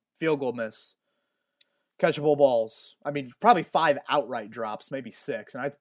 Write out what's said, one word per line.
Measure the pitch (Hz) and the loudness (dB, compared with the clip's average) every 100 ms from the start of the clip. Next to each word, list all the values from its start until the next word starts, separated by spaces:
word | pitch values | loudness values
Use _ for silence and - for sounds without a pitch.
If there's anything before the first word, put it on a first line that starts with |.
| _ - | _ -4
field | 160 147 | -2 0
goal | 131 | -2
miss, | 120 110 - - _ _ _ _ _ _ _ - _ _ - | -4 -6 -8 -20 _ _ _ _ _ _ _ -20 _ _ -2
catchable | 175 151 151 143 | 0 2 2 6
balls. | 135 117 110 - - _ | 6 4 0 -6 -18 _
I | 147 | -8
mean, | 143 123 - | -6 -8 2
probably | 220 190 | 4 4
five | - 170 160 135 - | 4 2 2 2 0
outright | 143 120 123 107 | 0 0 -8 -10
drops, | 117 110 110 - | -8 -8 -8 -8
maybe | 139 113 | -10 -10
six. | - - 110 107 | -12 -8 -8 -8
And | 127 | -8
I'd | 139 135 | -8 -8